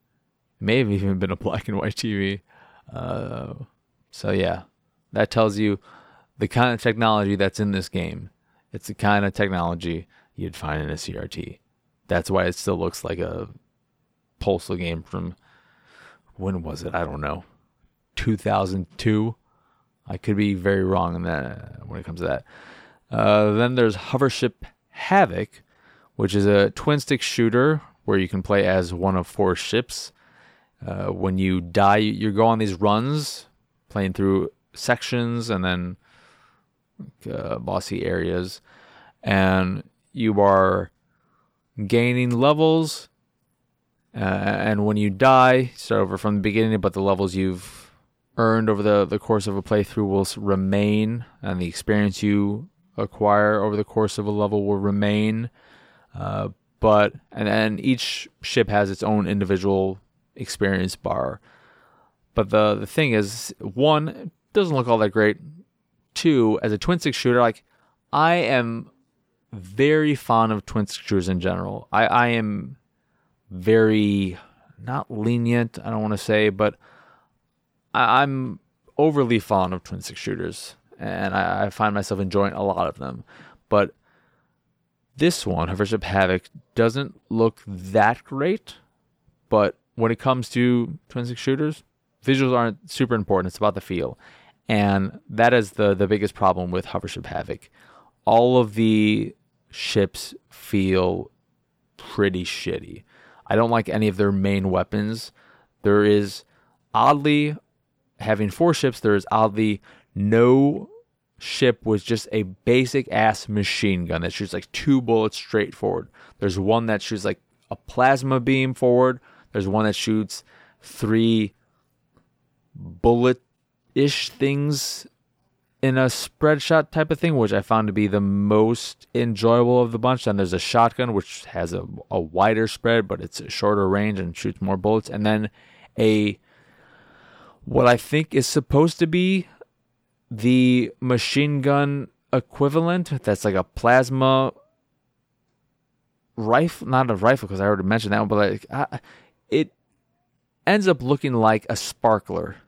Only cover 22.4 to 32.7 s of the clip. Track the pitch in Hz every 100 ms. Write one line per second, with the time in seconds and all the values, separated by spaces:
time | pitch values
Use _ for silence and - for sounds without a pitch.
22.4 | - - - - - _ - 117 104 104
23.4 | 107 104 120 127 113 95 - 131 135 -
24.4 | 123 - - _ _ - - 196 147 90
25.4 | - _ _ _ _ _ _ - 98 101
26.4 | 101 101 101 - - 147 - 135 - -
27.4 | 113 120 139 156 - _ - 101 92 95
28.4 | 90 101 98 92 87 90 95 92 87 -
29.4 | 95 87 - 110 123 - - _ _ _
30.4 | _ _ _ - 90 95 95 95 95 92
31.4 | 95 92 87 90 98 104 107 104 107 101
32.4 | 113 113 107